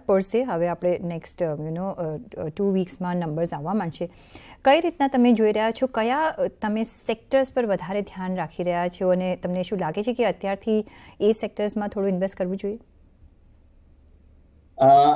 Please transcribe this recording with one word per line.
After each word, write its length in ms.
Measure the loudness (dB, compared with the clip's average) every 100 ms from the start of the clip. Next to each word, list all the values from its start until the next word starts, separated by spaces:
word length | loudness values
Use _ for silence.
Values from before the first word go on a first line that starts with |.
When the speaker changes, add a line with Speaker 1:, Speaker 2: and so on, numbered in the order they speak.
| 2
Speaker 1:
per 100 | 2
se 220 | 2 -2
હવે 260 | -2 -2 -2
આપણે 300 | -2 -2 -2
next, 440 | -4 -8 -10 -6
અ, 120 | -4
you 160 | -4 -6
know, 100 | -6
અ, 360 | -6 -6 -6 -8 -12 -10
અ, 80 | -8
ટુ 220 | -2 0
વીક્સમાં 460 | 0 -2 -6 -4 -4
numbers 380 | -4 -2 -4
આવવા 200 | -4 -4
માંડશે. 360 | -4 -4 -6 -10 -10 -20 -20 -20 0
કઈ 160 | 4 4
રીતના 280 | 2 0 0
તમે 240 | 4 4
જોઈ 200 | 4 4
રહ્યા 180 | 2 0
છો? 160 | -2 -2
કયા, 320 | 0 0 0
અ, 280 | -2 -2 -4
તમે 360 | -4 -4 -4
sectors 680 | -4 -6 -6 -6 0 0 0
પર 120 | -2 -2
વધારે 360 | -2 -2 -6
ધ્યાન 340 | -6 -8 -6 -4
રાખી 260 | -6 -4
રહ્યા 260 | -2 -2 -2
છો 200 | 0 2
અને 280 | 2 0 -4
તમને 260 | -4 -4
શું 160 | -4 -4
લાગે 240 | -4 -4
છે 100 | -2
કે 120 | 0
અત્યારથી 600 | -2 -2 -6 -4 0 0 -2 -10 -20 0
એ 120 | 0
સેક્ટર્સમાં 560 | 2 -4 -4 -4 -4 -6
થોડું 200 | -2 -2
invest 300 | 0 -2 -4
કરવું 180 | -6 -6
જોઈએ? 220 | -8 -10 _ _ _ _ -20 _ _ _ _ _ _ _ _ -20 _ _ _ _ _ 4
Speaker 2:
અ, 80 | 8 8 8